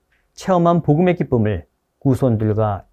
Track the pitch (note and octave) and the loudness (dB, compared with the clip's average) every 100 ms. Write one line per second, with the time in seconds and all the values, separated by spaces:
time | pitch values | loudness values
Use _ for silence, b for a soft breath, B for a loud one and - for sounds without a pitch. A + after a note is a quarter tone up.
0 | _ _ _ - - F3+ E3+ F3 - D3 | _ _ _ -12 -2 2 2 2 2 2
1 | F3+ F3 B2+ B2 G#2+ F#2 - _ _ _ | 2 0 0 0 0 -4 -10 _ _ _
2 | C#3 B2+ C3 A2 G#2+ G#2+ G#2+ G2 - | -2 0 0 0 -2 -2 -2 -4 -6